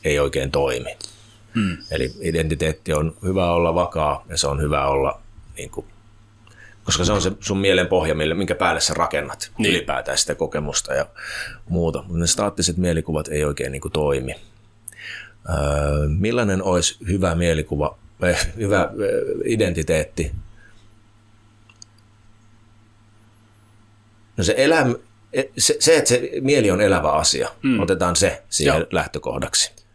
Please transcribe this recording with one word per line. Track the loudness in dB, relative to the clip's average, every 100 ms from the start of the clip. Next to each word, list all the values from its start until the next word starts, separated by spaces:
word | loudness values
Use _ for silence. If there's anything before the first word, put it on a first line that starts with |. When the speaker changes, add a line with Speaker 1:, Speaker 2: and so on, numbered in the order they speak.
Speaker 1:
ei | -2 0
oikein | 0 0 -2
toimi. | 0 0 -2 -6 -12 -16 -18 -20 -20 -8
Speaker 2:
Mm. | -4 -2 -4 -6
Speaker 1:
Eli | -4 -4 -4
identiteetti | -4 -2 0 0 -2 -4 -2
on | -2 -2 -4
hyvä | -2 0 2
olla | 2 2 2
vakaa | 0 0 -2 -2 -6
ja | -4
se | -2
on | 0
hyvä | 0 0 0
olla, | 0 0 -4 -10 -20 -20 -14
niinku, | -14 -12 -14 -16 -20 -20 -20 -20 -20 -20 -20 -14
koska | -4 0 2
se |
on | 2
se | 0 -2
sun | -2 2
mielen | 4 4 4
pohja, | 2 2 0
mille, | 0
minkä | 0 -2 0
päälle | 0 0
sä | 0
rakennat | 0 -2 -2 -6 -10 -12 -2
Speaker 2:
Niin. | 0 0
Speaker 1:
ylipäätään | 0 -4 -2 -2
sitä | -2 -2
kokemusta | -2 -2 -4 -4 -2
ja | -2 -4 -8 -12 -10 -10 -12 -4
muuta. | 0 0 -2 -4
Mut | -2
ne | 0
staattiset | 2 0 0 -2 0
mielikuvat | 2 0 0 -4 -2
ei | 0
oikein, | 0 -2 -6
niinku, | -6 -6
toimi. | -2 0 0 -2 -10 -16 -20 -20 _ -16 -16 -16 -16 -18 -16 -6
Öö, | -2 0 0 0 0 0
millainen | 0 0 2 2 0
olisi | 2 2 0 -4 -2
hyvä | 0 2 2
mielikuva, | 2 2 0 -2 -2 -4 -18 -2
eh, | 0 2 0 -2
hyvä, | 0 2
eh, | 0 -2 0 0 -2 -2 0
identiteetti? | 0 0 0 0 0 0 -4 -4 -4 -12 -18 -20 -20 -20 -20 -20 _ _ -20 -20 _ _ -20 -20 _ -20 _ -20 -20 -20 -20 -20 -20 -20 _ -20 -20 -20 _ _ _ _ -20 -20 _ _ _ _ -4
No |
se | 0 4
eläm-, | 4 4 4 0 -6 _ -8
e-, | -6 -4 0
se, | 0 2
se, | 4 4
että | 6
se | 2 0 -2
mieli | 2 4 4
on | 4
elävä | 4 4 2
asia, | 2 2 0 -2 -2
Speaker 2:
Mm. | 0 2
Speaker 1:
otetaan | 2 2 2 2
se | 2 0 -6
siihen | 0 2 2
Speaker 2:
Joo. | 2
Speaker 1:
lähtökohdaksi. | -2 -2 -6 -6 -6 -2 0 -2 -4 _